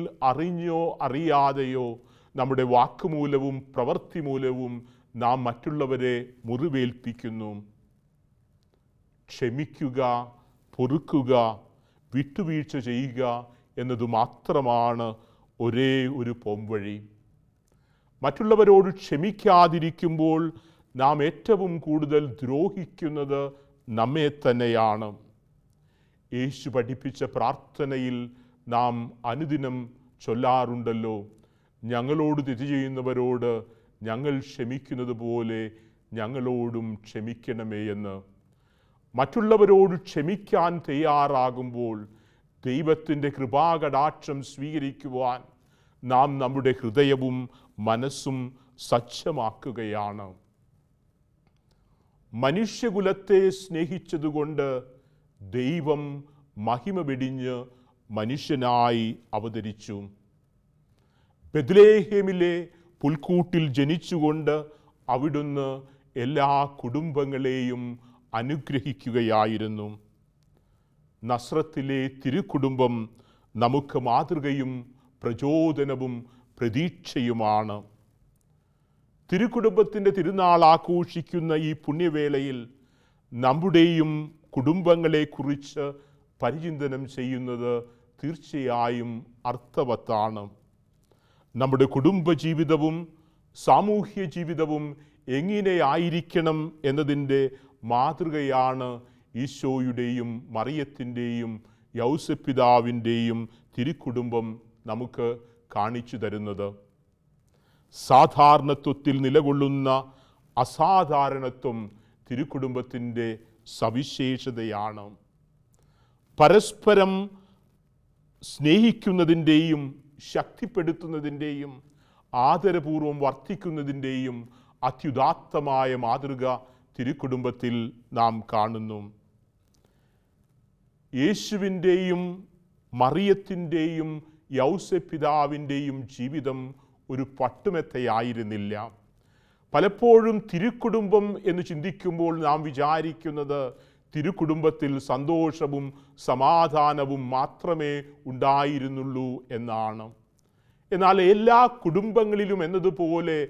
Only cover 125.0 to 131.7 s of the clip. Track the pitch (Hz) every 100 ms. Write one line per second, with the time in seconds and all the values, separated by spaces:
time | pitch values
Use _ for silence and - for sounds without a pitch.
125 | 156 123 143 165 - 160 143 131 131 127
126 | 120 131 139 131 127 123 - _ _ -
127 | 123 139 135 127 123 120 123 117 113 -
128 | _ 120 117 110 107 110 107 113 110 107
129 | 104 107 _ _ _ _ _ _ _ _
130 | _ _ _ _ _ _ _ _ _ _
131 | _ 127 156 208 - 208 196